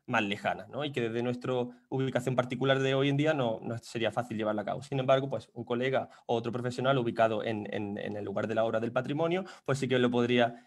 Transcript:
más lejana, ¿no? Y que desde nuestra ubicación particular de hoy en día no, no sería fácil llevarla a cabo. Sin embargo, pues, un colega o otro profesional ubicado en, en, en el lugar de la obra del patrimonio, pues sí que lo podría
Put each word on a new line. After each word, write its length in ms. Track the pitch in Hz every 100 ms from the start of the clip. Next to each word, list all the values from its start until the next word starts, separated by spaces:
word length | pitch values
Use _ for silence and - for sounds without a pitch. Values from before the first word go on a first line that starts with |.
| -
más 160 | 120
lejana, 440 | 104 101 104 87 101
¿no? 120 | 113
Y 100 | 147
que 180 | 139 117
desde 120 | 117
nuestra 300 | 120 123 131 127 120 - _
ubicación 460 | 135 131 123 135 127
particular 420 | 123 135 135 135
de 160 | 135
hoy 160 | 135 139
en 80 | 139
día 160 | 151
no, 260 | 156 120 113
no 140 | - 113
sería 360 | - 123 110
fácil 260 | 101 123 110
llevarla 240 | 107 107
a 20 |
cabo. 160 | 101 92
Sin 180 | - 135
embargo, 300 | 127 135 139
pues, 220 | 113 -
un 120 | -
colega 440 | 113 120 127 131 113 -
o 120 | - 117
otro 160 | 117
profesional 440 | 120 123 123 127 139
ubicado 480 | 117 107 113 107
en, 240 | - 107 104
en, 280 | 104 104 101
en 180 | 101 104
el 80 |
lugar 220 | 104 101 107
de 80 |
la 100 | 110
obra 160 | 113 110
del 120 | 117
patrimonio, 520 | 123 123 143 165 180 185 - -
pues 120 | 139
sí 100 | 127
que 100 | 127
lo 120 | 123
podría 440 | 123 120 123 117 -